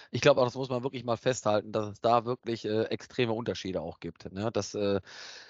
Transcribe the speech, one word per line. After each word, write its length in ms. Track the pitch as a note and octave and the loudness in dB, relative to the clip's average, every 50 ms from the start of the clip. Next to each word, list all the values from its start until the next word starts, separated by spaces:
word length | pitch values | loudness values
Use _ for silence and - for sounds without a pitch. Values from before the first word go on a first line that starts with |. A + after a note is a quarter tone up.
| - - | -12 -6
ich 100 | - A#2+ | -4 6
glaube 220 | - D3 C3+ C3 B2 | 6 8 8 8 4
auch, 20 | |
das 100 | A#2+ - | 2 2
muss 140 | B2+ C3+ B2+ | -2 -4 -4
man 140 | B2+ B2 A#2+ | -4 -4 -4
wirklich 220 | C3+ B2+ B2 A#2 | -4 -6 -6 -4
mal 120 | A#2+ A2+ | -2 -2
festhalten, 560 | - - B2+ B2+ - - G#2+ G#2 G#2+ G#2 A2 G#2+ | 0 0 0 0 2 2 2 2 2 0 0 -2
dass 140 | A2 G#2+ | -2 -2
es 140 | G#2 G2+ - - | -4 -6 0 2
da 240 | A2+ A#2+ A#2+ A2 | 4 4 4 4
wirklich, 400 | A#2+ B2+ - _ A#2+ A#2 A2+ - | 0 -4 -4 _ -6 -6 -4 -4
äh, 160 | G#2+ G#2+ A2 A2 | -2 0 0 0
extreme 500 | - A#2 - - - - - B2 A2+ A2 | 0 -2 -6 -8 -8 -2 -2 0 0 0
Unterschiede 480 | A2+ A#2+ A2+ F#2 - - F#2 F2+ F2 | -2 -4 -4 -4 -4 -6 -4 -4 -4
auch 180 | D2+ E2 - - | -6 -6 -10 -10
gibt, 320 | - E2+ - - - - | -12 -12 -12 -12 -16 -12
ne? 200 | F#2 F#2+ G#2+ A#2 - | -8 -4 -4 -2 -2
Das, 220 | G#2 G2 - - | -2 -2 -2 -4
äh, 260 | G#2 G2+ G2+ G2+ F#2+ - - - - - - - - - - | -2 0 2 0 0 -2 -4 -12 -16 -16 -16 -16 -18 -20 -20